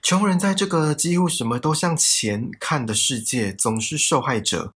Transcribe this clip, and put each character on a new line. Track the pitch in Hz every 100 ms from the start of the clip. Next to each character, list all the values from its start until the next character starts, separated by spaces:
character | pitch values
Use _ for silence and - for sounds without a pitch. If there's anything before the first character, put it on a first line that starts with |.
穷 | - 185
人 | 208 180
在 | 196
这 | 196
个 | 196 170 156
几 | 143 170 175
乎 | 180
什 | -
么 | 117 120
都 | 156
向 | 156 175 160
钱 | - - 110 104 113 -
看 | - 151 113
的 |
世 | 104 - 127
界 | 113 123 104
总 | 95 120 110
是 | 113 151
受 | - 151
害 | 139 120
者 | - 87 82